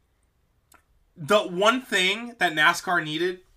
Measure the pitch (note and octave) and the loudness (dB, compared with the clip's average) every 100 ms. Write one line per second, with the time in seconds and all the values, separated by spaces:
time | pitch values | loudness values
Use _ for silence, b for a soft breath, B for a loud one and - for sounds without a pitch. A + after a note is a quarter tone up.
0 | _ _ _ _ _ _ _ _ _ _ | _ _ _ _ _ _ _ _ _ _
1 | _ - C#3+ G#3 G#3 F3+ G#3 B3+ - G3+ | _ -10 0 0 0 0 2 2 0 0
2 | F#3 G#3 A#3+ A#3 F3+ D#3 D#3 E3+ - F3 | 0 -2 -6 -2 -2 2 2 2 0 -2
3 | D#3 D#3 F3+ F#3 _ | -2 -4 -4 -6 _